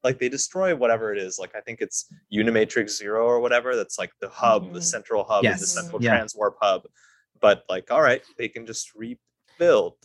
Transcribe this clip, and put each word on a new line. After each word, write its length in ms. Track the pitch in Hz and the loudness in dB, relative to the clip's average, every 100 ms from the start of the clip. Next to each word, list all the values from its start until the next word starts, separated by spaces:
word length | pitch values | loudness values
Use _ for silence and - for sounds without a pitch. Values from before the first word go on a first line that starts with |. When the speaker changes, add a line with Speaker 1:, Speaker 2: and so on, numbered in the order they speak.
Speaker 1:
like, 160 | 127 127 | -2 -2
they 80 | 127 | -4
destroy 460 | 139 - 185 190 147 | -4 -6 -2 -2 2
whatever 360 | 120 113 110 | 2 2 0
it 60 | 101 | -4
is. 180 | 92 90 | -6 -8
Like, 160 | 92 107 | -10 -12
I 40 | |
think 200 | 120 113 | -14 -8
it's 260 | 107 - - - _ | -6 -6 -10 -20 _
Unimatrix 580 | 104 110 113 110 123 104 | 0 2 2 2 0 -4
Zero 340 | - 104 110 117 | -6 -4 0 2
or 140 | 120 | 2
whatever. 340 | 120 120 123 | 2 0 0
That's, 240 | 120 98 - | -4 -4 -8
like, 140 | 92 _ | -10 _
the 80 | 98 | -14
hub, 340 | - 120 107 | 0 4 4
the 60 | 92 | 0
Speaker 2:
Mm-hmm. 120 | 87 | -6
Speaker 1:
central 440 | - 117 - 110 | -4 -6 -2 -2
hub, 200 | 95 107 | 0 2
and 100 | 107 | 2
the 40 | 95 | 0
Speaker 3:
Yes. 160 | 98 | -4
Speaker 1:
central 260 | 113 87 107 | -4 -6 -2
Speaker 3:
Yeah. 180 | 120 117 | 2 2
Speaker 1:
transwarp 320 | 110 107 104 - | 0 -2 -2 0
hub. 220 | 104 92 - _ _ _ _ _ | 0 0 -4 _ _ _ _ _
But, 240 | 107 98 - | 4 4 -2
like, 220 | 92 - | -8 -2
all 100 | 127 | 2
right, 200 | 147 123 - - | 4 2 -4 -10
they 80 | 113 | -10
can 160 | 120 113 | -10 -14
just 260 | 113 - | -12 -14
rebuild. 1000 | 107 113 120 _ _ _ _ 170 123 87 _ | -12 -14 -14 _ _ _ _ 4 4 2 _